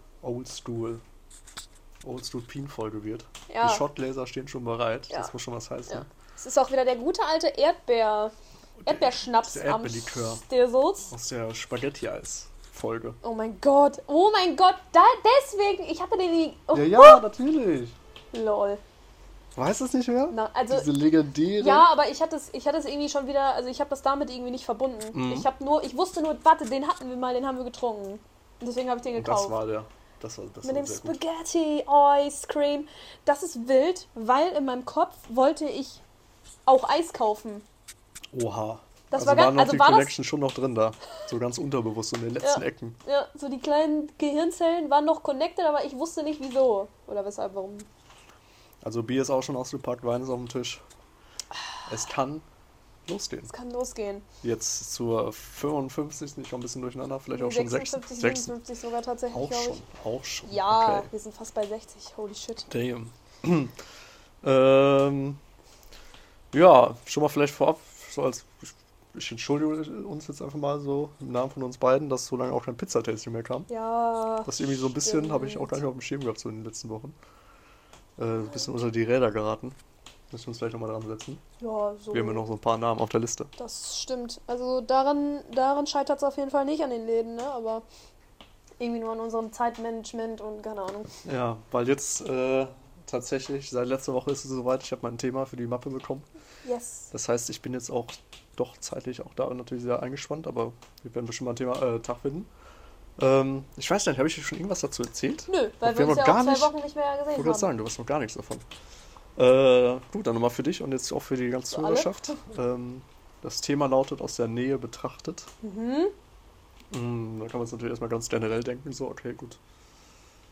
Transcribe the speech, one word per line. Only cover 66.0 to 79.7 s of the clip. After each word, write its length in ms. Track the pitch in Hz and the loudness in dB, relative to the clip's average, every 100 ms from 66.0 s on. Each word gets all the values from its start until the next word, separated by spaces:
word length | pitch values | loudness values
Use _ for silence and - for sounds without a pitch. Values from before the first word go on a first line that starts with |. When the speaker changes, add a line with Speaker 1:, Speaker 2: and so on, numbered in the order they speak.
| - - - - - | -20 -20 -20 -20 -2
Speaker 1:
ja, 420 | 135 180 131 120 120 - | 8 10 10 8 2 -6
schon 160 | 147 | 0
mal 60 | 147 | 0
vielleicht 240 | 147 143 | 2 0
vorab, 260 | - 143 214 - - - | 2 0 0 -8 -20 -12
so 140 | - | -4
als, 220 | 139 - - _ | -4 -4 -12 _
ich, 120 | - - _ _ _ 113 | -20 -20 _ _ _ -14
ich 160 | - | -12
entschuldige 720 | 117 - 147 156 156 156 - 202 | -8 -4 0 0 -2 -8 -10 -10
uns 200 | 151 151 | -12 -12
jetzt 140 | 143 | -12
einfach 160 | 143 147 | -12 -6
mal 220 | 143 147 | -4 -4
so 300 | 139 139 147 - | -4 -4 -6 -10
im 120 | 131 | -6
Namen 200 | 123 131 | -4 -4
von 120 | 135 | -6
uns 140 | 127 123 | -10 0
beiden, 320 | 127 139 147 | 2 2 2
dass 160 | 127 - | -4 -4
so 80 | 123 | -4
lange 180 | 127 | -4
auch 120 | 135 - | -4 -6
kein 100 | 117 | -8
Pizzatasting 580 | 190 117 113 110 120 | -4 -2 -2 -6 -8
mehr 100 | 113 | -10
kam. 220 | 113 127 196 | -6 -8 -8
Speaker 2:
Ja, 680 | 226 226 233 233 226 220 220 220 | -8 -4 -2 -2 -2 -4 -4 -6
Speaker 1:
Das 100 | - | -4
ist 60 | |
irgendwie 180 | 135 131 | -4 -2
so 80 | 131 | -2
ein 60 | |
bisschen, 380 | 139 - 156 156 | -2 -2 -2 0
hab 120 | 147 | -2
ich 140 | 135 - | -4 -8
auch 100 | 135 | -6
Speaker 2:
stimmt. 20 | |
Speaker 1:
gar 80 | 139 | -4
nicht 80 | 143 | -4
auf 60 | |
dem 80 | 127 | -6
Schirm 200 | - 139 | -8 -6
gehabt, 180 | 127 107 | -6 -6
so 100 | 113 | -10
in 60 | 110 | -12
den 80 | 110 | -12
letzten 240 | - 113 | -12 -12
Wochen. 240 | 110 139 - - - - - - - _ - _ - | -12 -14 -20 -20 -20 -20 -20 -20 -20 _ -20 _ -8
Äh, 60 | |
ein 240 | 117 113 110 | -6 -4 -6
bisschen 240 | 123 - | -8 -6
unter 180 | 123 120 | -4 -2
die 120 | 113 | 0
Räder 280 | 113 127 117 | 2 2 2
geraten. 420 | 107 107 110 127 | 0 -2 -4 -8